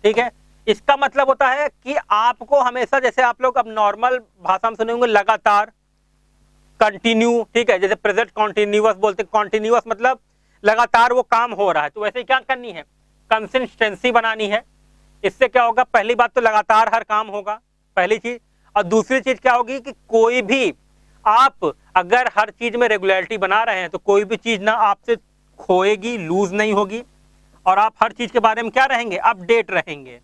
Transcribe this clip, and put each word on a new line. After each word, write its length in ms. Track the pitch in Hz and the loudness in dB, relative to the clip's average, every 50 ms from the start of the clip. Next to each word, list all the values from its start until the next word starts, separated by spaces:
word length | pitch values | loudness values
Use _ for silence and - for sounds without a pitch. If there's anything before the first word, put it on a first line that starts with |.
| - | 2
ठीक 140 | 208 220 220 | 2 2 2
है, 140 | 240 240 _ _ _ _ _ _ _ - | -2 -4 _ _ _ _ _ _ _ -4
इसका 280 | 214 208 _ - 285 277 | -4 -2 _ 0 2 2
मतलब 300 | 277 262 - 269 277 262 | 2 -2 0 0 2 2
होता 220 | 269 - 277 254 | 2 2 2 0
है 180 | 254 277 294 294 | 0 0 -4 -6
कि 260 | _ _ _ 247 285 294 - _ | _ _ _ -6 -6 -6 -2 _
आपको 480 | 208 208 220 240 247 _ 240 214 285 285 | -2 0 2 0 -2 _ -4 0 0 2
हमेशा, 400 | 254 247 240 254 240 - - 269 | 2 0 -2 -4 -4 -2 -2 0
जैसे 220 | 254 247 - - | 0 0 0 2
आप 200 | 254 240 233 _ | 0 0 0 _
लोग 160 | 254 262 247 - | -2 -2 0 0
अब 100 | 233 226 | -4 -4
normal 500 | 220 220 214 202 202 208 233 247 254 254 | -2 0 0 0 0 0 -2 -2 -2 -2
भाषा 520 | 220 _ _ 190 180 175 190 190 - 226 | -6 _ _ _ -2 -2 -2 0 0 -4
में 60 | 220 | -2
सुने 160 | - 220 226 | -2 -4 -4
होंगे, 160 | 233 240 247 233 | 0 0 0 2
लगातार, 580 | 220 202 202 208 220 208 _ 220 208 202 214 214 _ _ _ _ _ _ _ _ _ _ _ _ _ _ _ _ _ _ _ _ _ _ | 2 2 2 2 0 2 _ 2 2 2 0 -2 _ _ _ _ _ _ _ _ _ _ _ _ _ _ _ _ _ _ _ _ _ _
continue। 640 | 220 214 202 170 - 226 226 220 233 233 233 233 220 _ _ | 0 0 0 -2 -2 0 2 2 2 2 0 0 -2 _ _
ठीक 160 | 233 240 240 | -2 2 2
है, 80 | 214 185 | 0 0
जैसे 160 | 190 190 190 | 2 -2 -2
present 340 | 185 _ 214 196 196 233 - | -2 _ -2 0 0 -2 -4
continuous 680 | _ 214 214 208 190 214 208 208 208 214 208 220 202 | _ -2 -2 -2 0 -2 -2 0 0 2 2 2 0
बोलते 280 | 185 202 214 196 - 208 | 2 0 -2 -2 -2 -8
हैं, 60 | - - | -2 -2
continuous 500 | 214 208 196 - 220 214 220 233 233 - 226 | -2 -2 0 -4 -4 0 0 0 0 0 -4
मतलब 320 | 226 196 233 254 262 - _ _ _ _ _ _ _ _ - | -8 -2 -2 -2 -2 -2 _ _ _ _ _ _ _ _ 0
लगातार 500 | 202 220 220 240 233 - 226 233 247 247 | 0 2 2 0 2 4 2 4 4 2
वो 80 | 254 | 0
काम 320 | 233 _ - 226 240 240 220 | 0 _ 0 0 0 -2 -2
हो 180 | 180 202 190 | -2 -2 0
रहा 120 | 165 156 147 | 0 0 -2
है, 60 | 147 | -4
तो 120 | _ 214 | _ -6
वैसे 180 | 208 208 - 247 | -8 -6 -6 -8
ही 40 | 240 | -2
क्या 160 | - 262 262 | -2 -2 -2
करनी 320 | - - 262 254 247 233 | 0 -4 -8 -6 -6 -16
है? 100 | 180 165 139 _ _ _ _ _ _ _ _ _ | -16 -16 -20 _ _ _ _ _ _ _ _ _
consistency 800 | 220 220 220 202 - 254 254 - _ _ 226 214 202 180 - 247 | -2 -2 -2 -4 -4 -4 -4 -4 _ _ -4 -4 -4 -2 -2 0
बनानी 360 | 226 233 226 226 220 220 220 196 | 2 2 0 0 -4 -4 -4 -4
है। 160 | 208 220 - _ _ _ _ _ _ _ _ _ _ _ - | -4 -6 -6 _ _ _ _ _ _ _ _ _ _ _ -6
इससे 240 | 196 - _ 254 240 | -6 -2 _ -2 0
क्या 160 | - 254 240 | 2 0 0
होगा? 200 | 233 226 240 254 | 2 0 0 -2
पहली 320 | _ - 233 196 220 247 | _ 0 -2 0 0 -4
बात 180 | 226 240 233 _ | -4 -4 -4 _
तो 80 | 254 | -2
लगातार 520 | 233 226 214 214 208 _ 220 214 226 220 208 | 0 0 0 0 0 _ 2 2 2 2 0
हर 100 | 226 214 | -4 -4
काम 240 | _ 214 214 220 214 | _ -4 -4 -4 -4
होगा, 320 | 196 208 196 202 214 226 _ _ _ _ _ _ _ | -10 -12 -10 -10 -12 -12 _ _ _ _ _ _ _
पहली 220 | 190 180 180 220 220 | -2 0 0 -2 -2
चीज। 220 | _ 233 247 233 _ _ _ _ _ _ _ | _ -10 -10 -10 _ _ _ _ _ _ _
और 80 | 208 202 | -2 -2
दूसरी 380 | 175 208 220 208 - 254 262 | 2 0 0 0 0 -2 -2
चीज 180 | - 262 254 190 | 0 -2 -4 0
क्या 140 | _ 254 240 | _ 0 2
होगी 260 | 240 240 220 262 277 | 2 0 -4 -6 -10
कि 120 | 233 277 | -10 -14
कोई 500 | 254 _ _ _ 226 226 226 233 240 254 | -18 _ _ _ 2 2 2 4 2 0
भी, 320 | 226 190 269 269 254 180 - _ _ _ _ _ _ _ _ _ _ | 0 0 0 0 0 -2 -4 _ _ _ _ _ _ _ _ _ _
आप 480 | 214 214 233 262 262 - - 185 156 135 _ _ _ _ | 2 4 4 4 2 2 -2 -6 -6 -6 _ _ _ _
अगर 340 | 185 180 175 208 247 254 233 - 202 | -2 0 2 0 0 0 0 0 -2
हर 120 | 214 214 | -2 -2
चीज 260 | 208 _ 233 240 208 | -4 _ -8 -6 -2
में 120 | 240 240 233 | 0 0 0
regularity 500 | 214 202 185 190 190 190 180 - 226 208 | 0 0 0 0 0 0 0 -4 -4 -4
बना 260 | 190 185 190 214 226 | -2 0 0 0 0
रहे 160 | 233 208 185 | 0 -4 -4
हैं, 100 | 180 170 | -6 -8
तो 80 | 160 185 | -10 -10
कोई 260 | _ - 196 202 208 | _ 0 0 0 0
भी 120 | 190 226 | -2 -6
चीज 260 | 202 _ 226 226 196 | -8 _ -6 -6 -2
ना 100 | 190 214 | 0 -2
आपसे 440 | 220 240 214 208 202 _ _ - 233 - _ _ _ _ _ _ _ _ | 0 0 0 0 -2 _ _ -4 -4 -4 _ _ _ _ _ _ _ _
खोएगी, 580 | - - 185 180 185 202 214 196 185 233 240 220 | -2 0 0 2 2 2 0 -2 -4 -6 -6 -6
lose 360 | 175 156 170 190 208 180 180 | -6 -2 -2 -2 -2 -2 -2
नहीं 200 | 208 214 214 208 | -2 -2 0 0
होगी, 300 | 196 208 190 208 233 247 _ _ _ _ _ _ _ _ _ _ _ _ | 0 -2 -2 -6 -12 -14 _ _ _ _ _ _ _ _ _ _ _ _
और 140 | 185 185 196 | 4 4 4
आप 140 | 214 220 _ _ 220 | 4 0 _ _ 0
हर 80 | 226 | 0
चीज 200 | - - 240 220 | 0 -6 -8 -2
के 80 | - 247 | 0 4
बारे 220 | 208 220 220 220 | 4 4 2 2
में 100 | 233 226 | -4 -2
क्या 140 | - 254 269 | 0 0 2
रहेंगे? 320 | 277 269 233 240 226 185 190 | 2 2 -2 -2 -4 -6 0
Update 540 | - 220 233 185 180 170 226 233 214 - | 0 0 0 0 -2 0 0 0 0 -2
रहेंगे। 480 | 190 175 156 - 156 143 135 127 123 120 | -4 -4 -4 -4 -12 -14 -14 -20 -20 -20